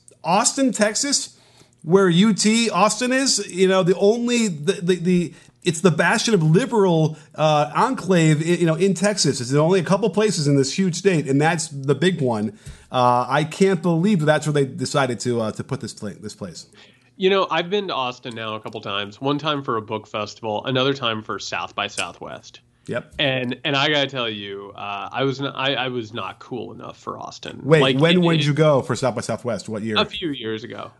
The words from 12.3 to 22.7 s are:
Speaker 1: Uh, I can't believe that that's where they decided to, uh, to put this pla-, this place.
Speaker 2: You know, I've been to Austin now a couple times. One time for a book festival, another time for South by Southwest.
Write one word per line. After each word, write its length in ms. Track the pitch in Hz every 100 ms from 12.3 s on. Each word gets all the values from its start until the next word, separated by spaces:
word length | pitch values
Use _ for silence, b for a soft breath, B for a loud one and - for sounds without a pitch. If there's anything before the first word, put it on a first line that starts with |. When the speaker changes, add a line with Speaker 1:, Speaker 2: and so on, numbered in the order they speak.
| 107 110 - B B B
Speaker 1:
Uh, 340 | 131 123 123 120
I 160 | 143
can't 380 | 160 - 190 190
believe 360 | 185 165 196 196
that 60 | 151
that's 200 | 151 151
where 60 |
they 120 | 143 135
decided 540 | 117 127 143 127 117
to, 200 | 123 117
uh, 100 | 110
to 100 | -
put 160 | - 127
this 120 | 110
pla-, 200 | - 104 -
this 160 | 104 -
place. 320 | 95 80 - b b b b -
Speaker 2:
You 120 | 190
know, 180 | 196 175
I've 180 | 160 175
been 180 | 208 185
to 60 | 131
Austin 380 | 127 120 131 113
now 200 | 110 107
a 40 |
couple 220 | 120 110
times. 380 | 107 101 101 101
One 160 | 135 143
time 240 | 156 143
for 140 | 135 113
a 40 |
book 260 | 104 107 -
festival, 580 | - 104 - 113 104 131
another 280 | 127 135
time 280 | 139 120 110
for 140 | 110 98
South 340 | - 95 87 -
by 120 | 101
Southwest. 720 | - 90 - 73 62 - - _